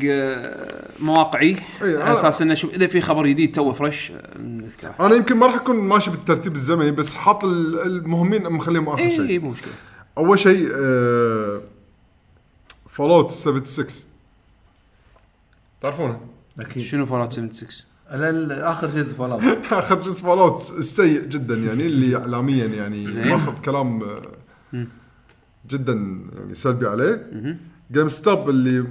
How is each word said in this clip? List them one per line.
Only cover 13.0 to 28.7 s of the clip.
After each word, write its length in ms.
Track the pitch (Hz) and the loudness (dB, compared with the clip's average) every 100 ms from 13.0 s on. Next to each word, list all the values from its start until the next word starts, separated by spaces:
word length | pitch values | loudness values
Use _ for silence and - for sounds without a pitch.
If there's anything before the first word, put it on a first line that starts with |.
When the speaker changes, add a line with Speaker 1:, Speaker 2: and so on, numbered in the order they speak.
| 147 170 - | 4 6 4
Speaker 2:
سفنتي 400 | - 151 135 131 | 0 -2 -2 -4
سكس. 340 | - - - - _ _ _ _ _ _ _ _ _ _ _ _ _ _ _ _ _ | -6 -8 -8 -20 _ _ _ _ _ _ _ _ _ _ _ _ _ _ _ _ _
تعرفونه؟ 380 | 135 143 139 117 - - _ - | -8 -4 -6 -6 -12 -20 _ -16
Speaker 3:
أكيد. 240 | 110 127 | -12 -10
Speaker 1:
شنو 220 | 110 143 127 | -6 -4 -2
فولوت 280 | 127 120 | -2 -4
سفنتي 240 | 123 113 - | -6 -10 -10
سكس؟ 280 | - - - _ - | -16 -20 -20 _ -14
Speaker 3:
لا، 200 | 139 156 | -6 -2
لا، 400 | 160 156 139 160 | -2 -4 -4 -4
آخر 160 | 160 156 | -4 -4
جزء 280 | 151 135 - | -4 -4 -4
fallout. 260 | 127 117 240 226 | -6 0 0 0
Speaker 2:
<laughs> 120 | - | 0
آخر 240 | 202 170 185 | -2 0 0
جزء 260 | 185 170 | -2 -6
fallout 500 | 175 180 175 - - 170 | 0 4 4 2 -8 -8
السيء 440 | 143 - 180 143 | -6 2 4 4
جدًا، 340 | 131 143 120 113 | -2 -6 -4 -4
يعني، 320 | 113 117 165 | -2 -2 0
اللي 300 | 143 127 120 | 2 2 2
إعلاميًا، 480 | 120 120 135 135 110 | -2 -2 0 0 0
يعني، 460 | 107 104 104 104 | -4 -6 -6 -8
Speaker 1:
زين. 160 | 107 123 | -2 0
Speaker 2:
ماخذ 340 | 165 147 113 | 0 0 -4
كلام، 420 | - 139 127 113 | -4 -2 -2 -4
آه، 180 | 104 104 - - _ _ - | -6 -12 -16 -20 _ _ -12
Speaker 1:
مم. 140 | 123 117 - _ _ _ _ _ _ 117 | -10 -10 -14 _ _ _ _ _ _ -10
Speaker 2:
جدًا، 240 | 135 131 113 98 95 95 98 | -6 -2 -2 -4 -8 -12 -16
يعني، 160 | 98 98 | -14 -6
سلبي 320 | 107 117 117 | -2 0 -2
عليه. 400 | 107 151 226 - | 0 0 0 -6
Speaker 1:
مهم. 240 | 110 123 170 - - - | -10 -8 -10 -14 -20 -4
Speaker 2:
جيم 180 | 131 156 | 0 0
ستوب 400 | 147 214 196 139 | 0 0 0 2
اللي، 300 | 131 127 | 2 2